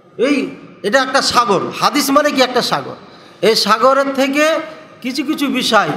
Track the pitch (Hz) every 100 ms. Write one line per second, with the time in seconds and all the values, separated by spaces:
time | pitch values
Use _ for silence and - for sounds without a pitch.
0 | _ - 262 269 190 - - - 202 269
1 | 269 269 - 240 208 180 123 - 196 262
2 | 277 277 294 269 247 254 - 151 131 -
3 | - - - - 202 - - - 262 269
4 | 277 262 269 285 311 320 - - - -
5 | 254 262 269 302 277 269 - 214 165